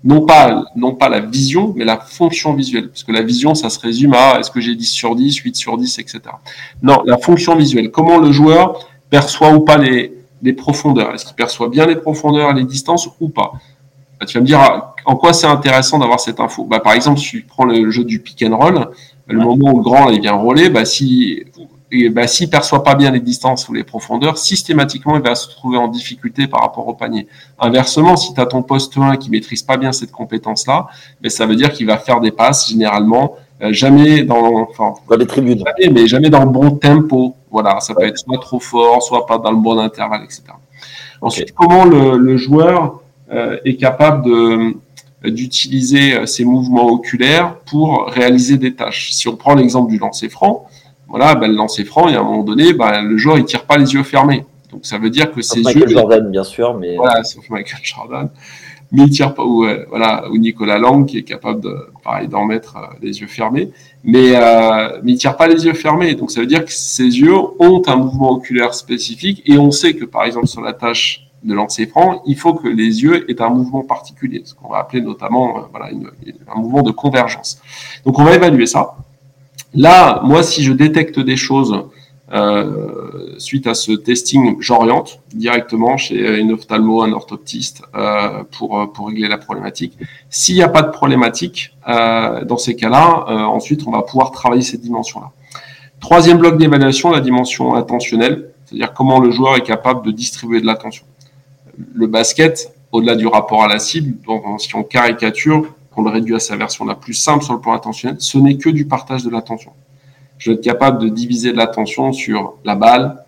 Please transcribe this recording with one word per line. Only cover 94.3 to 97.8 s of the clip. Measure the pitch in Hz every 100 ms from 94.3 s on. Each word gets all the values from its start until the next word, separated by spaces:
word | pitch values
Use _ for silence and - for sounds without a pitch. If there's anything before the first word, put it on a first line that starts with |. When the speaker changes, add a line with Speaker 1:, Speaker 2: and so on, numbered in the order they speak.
Speaker 1:
travailler | - 123 123
cette | 127 117
dimension-là. | 117 113 117 - 139 _ _ - - - - _
Troisième | - 170 165 170
bloc | 170 156
d'évaluation, | 156 143 135 135 175
la | 156
dimension | 127 127 127 - 127
intentionnelle, | 120